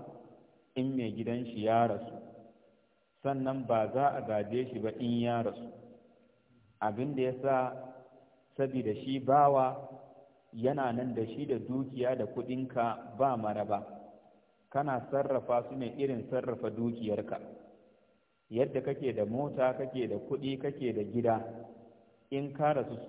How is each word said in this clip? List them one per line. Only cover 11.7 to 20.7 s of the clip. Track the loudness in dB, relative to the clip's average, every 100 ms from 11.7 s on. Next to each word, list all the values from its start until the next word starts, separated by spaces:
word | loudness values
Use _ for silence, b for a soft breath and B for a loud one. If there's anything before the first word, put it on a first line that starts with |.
| -2 -2 -2 0 0
da | -2
kuɗinka | -4 -4 -2 -2 0 0 -2 -6 0
ba | 2 2
maraba. | 0 0 0 -2 -2 -12 -16 -20 -20 _ _ _ _
Kana | -2 0 0 0
sarrafa | 0 2 0 2 2 0
su |
ne | -2 -4 0
irin | 0 0 -2
sarrafa | -2 -2 -2 -2
dukiyarka. | 0 0 0 -2 -2 -2 -6 -8 -16 -20 -20 -20 _ _ _ _ _ -4
Yadda | 0 0 0
kake | -2 -2 -2
da | 0
mota, | 0 0 -2 2 2
kake | 2 -4 -2 -2
da | -2
kuɗi, | -4 -4 -2 -4
kake | -4